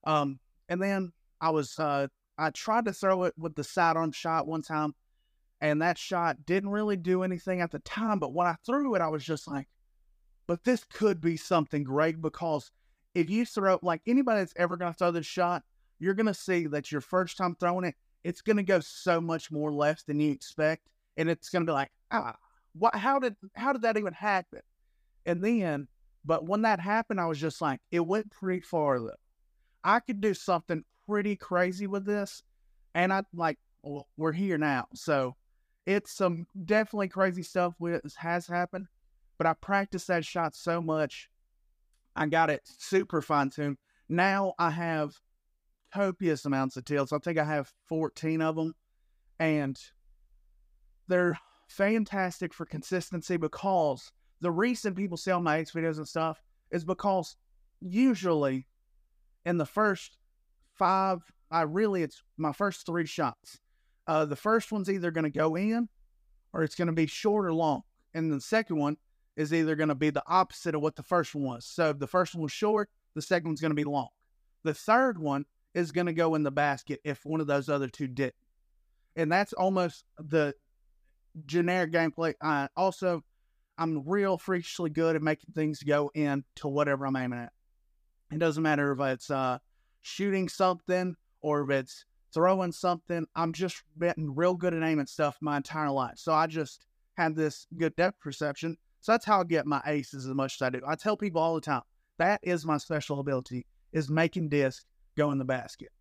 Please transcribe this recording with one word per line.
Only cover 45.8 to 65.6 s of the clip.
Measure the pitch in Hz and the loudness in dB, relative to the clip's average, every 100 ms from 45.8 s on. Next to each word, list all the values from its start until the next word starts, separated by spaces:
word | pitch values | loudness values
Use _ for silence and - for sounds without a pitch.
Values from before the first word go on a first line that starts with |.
| _ | _
copious | 196 196 180 175 147 | -2 0 2 0 0
amounts | 143 135 135 - | 2 0 0 -4
of | |
tilts. | - 147 131 | -2 0 2
I | 151 | 0
think | 175 160 | 0 0
I | |
have | 151 151 135 _ _ | 0 -2 -4 _ _
fourteen | 160 160 - 160 160 | -2 -2 -2 -2 0
of | 160 160 | 0 0
'em, | 160 160 _ _ _ _ _ - | -4 -6 _ _ _ _ _ -2
and | 160 151 139 135 - _ _ _ _ _ _ _ _ _ _ _ - | 0 2 0 -6 -14 _ _ _ _ _ _ _ _ _ _ _ 0
they're | 180 175 170 _ _ _ | 2 2 0 _ _ _
fantastic | - 202 226 202 196 185 - 175 | 0 2 2 0 -2 -4 -4 -10
for | - | -8
consistency, | 165 156 - 185 - 175 - 175 | -10 -8 -4 -4 -4 -8 -2 -2
because | 156 - 196 190 151 127 - _ _ _ | -2 -4 0 2 2 -2 -10 _ _ _
the | 175 | -2
reason | 170 233 233 208 | 0 0 0 -4
people | 185 196 170 | -4 -4 -4
see | 190 | 0
all | 180 | 0
my | 170 156 | 2 0
ace | 156 | -2
videos | 170 165 156 | -2 -2 -4
and | 151 | -6
stuff | 165 160 156 _ _ _ | -2 -2 -4 _ _ _
is | 175 | -4
because | 165 180 202 190 160 - _ _ _ _ | -2 -2 2 0 -2 -14 _ _ _ _
usually | 185 196 262 196 185 156 143 131 - _ _ _ _ _ _ _ | -4 4 4 4 2 2 2 0 -6 _ _ _ _ _ _ _
in | 170 175 | -2 -2
the | |
first | 143 - 214 185 - _ _ _ _ _ _ | 0 2 2 0 -6 _ _ _ _ _ _
five, | _ 185 190 190 180 - _ _ | _ 2 4 2 -2 -6 _ _
I | 165 | 0
really, | 156 175 214 185 | 0 2 2 2
it's | 151 - _ - | -2 -6 _ -4
my | 156 | -4
first | - 202 - - | 0 -2 -2 -4
three | 170 | -4
shots. | 156 - 135 - - - _ _ _ _ - | -2 -2 -2 -4 -20 -20 _ _ _ _ -2
Uh, | 156 | 0
the | 156 | 0
first | 147 214 226 - | -2 0 0 0
one's | 214 185 | -4 -2
either | 196 175 | -2 -2
gonna | 165 156 | -2 -2
go | 156 160 | 0 0
in, | 165 | 2